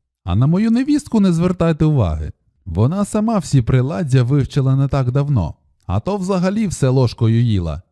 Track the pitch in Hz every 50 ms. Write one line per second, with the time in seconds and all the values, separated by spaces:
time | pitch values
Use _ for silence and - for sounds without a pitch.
0 | _ _ _ _ - 90 90 107 135 151 170 190 226 226 226 247 262 294 294 294
1 | - - - 220 196 185 165 165 175 185 180 - 170 165 160 - 160 156 151 131
2 | 101 82 78 76 76 - - _ _ _ _ _ - 90 80 92 113 143 180 202
3 | 202 - - 214 214 233 226 190 - - - 131 113 - 131 127 123 139 175 196
4 | 170 127 131 131 120 120 147 143 127 - - 143 131 135 135 135 139 135 147 139
5 | 127 123 127 139 143 143 143 107 82 71 - _ _ _ _ _ - - 92 104
6 | - 180 208 202 180 190 196 180 180 190 208 226 220 175 - - 139 131 127 135
7 | 127 117 - - 117 110 113 117 123 117 104 92 85 80 73 87 - _